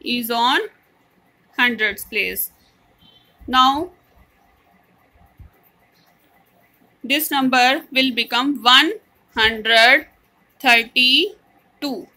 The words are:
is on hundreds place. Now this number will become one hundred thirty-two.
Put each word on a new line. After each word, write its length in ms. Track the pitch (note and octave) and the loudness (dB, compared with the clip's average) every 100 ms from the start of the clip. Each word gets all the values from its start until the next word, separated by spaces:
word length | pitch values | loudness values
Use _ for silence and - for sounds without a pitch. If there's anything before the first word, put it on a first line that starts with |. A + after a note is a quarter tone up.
is 280 | - A#3+ A3+ | -8 -6 -4
on 300 | A#3 A#3+ D#4 A4 _ _ _ _ _ _ _ _ - | -2 0 0 -4 _ _ _ _ _ _ _ _ -4
hundreds 480 | A#3+ A3 G#3+ G3 | -2 -2 -4 -6
place. 460 | - G#3+ F#3 F#3+ - _ _ _ _ _ _ _ _ _ - | -8 -6 -6 -6 -12 _ _ _ _ _ _ _ _ _ -4
Now 440 | B3+ C4 C#4 F#4 _ _ _ _ _ _ _ _ _ _ _ _ _ _ - - _ _ _ _ _ _ _ _ _ _ _ _ _ _ _ | 2 2 0 -6 _ _ _ _ _ _ _ _ _ _ _ _ _ _ -20 -20 _ _ _ _ _ _ _ _ _ _ _ _ _ _ _
this 260 | A#3+ C#4+ D4+ | -6 -4 -2
number 540 | C#4+ C4 B3+ B3 D4 - | -2 0 2 2 0 -4
will 200 | C4 C4 | -2 -2
become 500 | A#3 A3+ A#3+ C#4 C4+ | -2 -4 -4 -2 0
one 300 | A#3 C4 D#4 G#4+ _ _ _ - | 4 4 4 -2 _ _ _ -2
hundred 720 | A3 A3 A3 A3+ A#3 C#4+ - _ _ _ _ _ | -2 0 0 4 6 4 -2 _ _ _ _ _
thirty-two. 1500 | C4 A#3 A3+ B3+ B3+ C4+ G4 - _ _ _ - C#4+ G#3+ - | 0 0 0 0 2 2 -2 -6 _ _ _ -12 -10 -10 -14